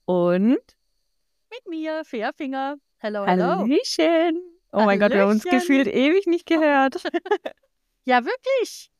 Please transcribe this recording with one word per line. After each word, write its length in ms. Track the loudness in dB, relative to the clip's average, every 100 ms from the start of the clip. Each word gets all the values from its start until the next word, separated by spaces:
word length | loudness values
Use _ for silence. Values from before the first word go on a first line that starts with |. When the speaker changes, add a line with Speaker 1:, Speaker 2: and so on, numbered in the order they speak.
Speaker 1:
und 500 | -2 0 2 2 2 0 -2 _ _ _ _ _ _ _ _
Speaker 2:
Mit 160 | -18 -12
mir, 360 | -10 -8 -8
Fea 260 | -8 -8 -8
Finger. 440 | -6 -8 -6 -6 -8 _ _
Hello, 280 | -8 -4 -2
hello. 180 | 0 0 0
Speaker 1:
Hallöchen. 840 | 0 0 0 0 2 2 2 -2 -8 _ _
Oh 140 | 0
mein 160 | 2 4
Gott, 100 | 2
wir 100 | 4
haben 80 | 2
uns 140 | 2
Speaker 2:
Hallöchen. 140 | 2 0 2
Speaker 1:
gefühlt 220 | 2 2
ewig 380 | 2 2 2 0
nicht 200 | -2 0
gehört. 560 | 0 2 2 2 -2 -6
Speaker 2:
<laughs> 460 | -6 -2 -4 -4 -16 _ _ _ _
Ja, 200 | 0 0
wirklich. 640 | 0 -4 -2 -2 -2 -8 -20 _